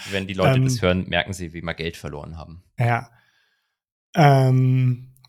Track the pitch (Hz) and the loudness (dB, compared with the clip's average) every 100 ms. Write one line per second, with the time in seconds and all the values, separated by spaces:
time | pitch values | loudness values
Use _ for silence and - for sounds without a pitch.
0 | 101 98 95 95 95 131 131 123 92 92 | -6 -6 -4 0 2 4 0 0 0 0
1 | 90 85 - 90 85 85 82 82 82 - | 0 -2 -2 -8 -10 -10 -10 -8 -8 -8
2 | 76 73 78 82 80 85 _ - 120 117 | -14 -12 -14 -16 -18 -20 _ -4 -2 -2
3 | 117 _ _ _ _ _ _ _ _ _ | -4 _ _ _ _ _ _ _ _ _
4 | _ - 143 139 131 131 127 127 127 120 | _ 4 6 6 4 4 4 2 2 -2
5 | - _ | -8 _